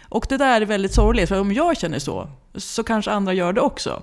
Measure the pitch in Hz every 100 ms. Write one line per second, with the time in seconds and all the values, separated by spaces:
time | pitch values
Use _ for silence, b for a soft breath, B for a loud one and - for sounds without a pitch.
0 | B 226 - 269 269 233 214 208 196 214
1 | 220 240 175 196 202 208 339 311 170 147
2 | - 92 143 135 - 196 - - 226 220
3 | 202 208 190 185 175 208 277 - - -